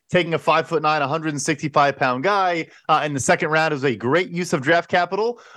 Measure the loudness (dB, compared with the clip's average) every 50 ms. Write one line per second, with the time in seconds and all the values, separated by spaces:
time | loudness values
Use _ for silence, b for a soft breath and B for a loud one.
0 | B -2 0 0 0 0 -2 -2 0 2 2 2 2 0 -2 0 0 0 0 0
1 | 0 -2 -2 -4 -4 -4 -4 -4 -4 -4 -4 -4 -4 -2 2 2 2 2 2 0
2 | -2 -2 0 0 0 0 0 0 0 0 -2 -4 -6 B B B B B 0 2
3 | 0 -2 -4 -4 2 0 2 2 2 0 2 2 2 2 0 0 -2 -2 -2 -2
4 | -2 0 0 0 0 -2 -6 -6 -4 -2 -4 -2 2 2 2 2 2 0 0 0
5 | 0 0 -2 -2 -2 -2 -4 B B B B